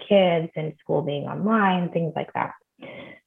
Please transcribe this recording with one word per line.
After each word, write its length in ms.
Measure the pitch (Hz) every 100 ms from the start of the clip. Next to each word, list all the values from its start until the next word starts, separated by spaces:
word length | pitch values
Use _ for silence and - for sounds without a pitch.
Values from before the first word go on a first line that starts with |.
| -
kids 400 | 202 180 170 165
and 200 | - 156 -
school 240 | - 151
being 220 | 147 143
online, 680 | 143 143 196 226 196 180 175
things 220 | 170 165
like 180 | - -
that. 180 | - - - _ _ - - - -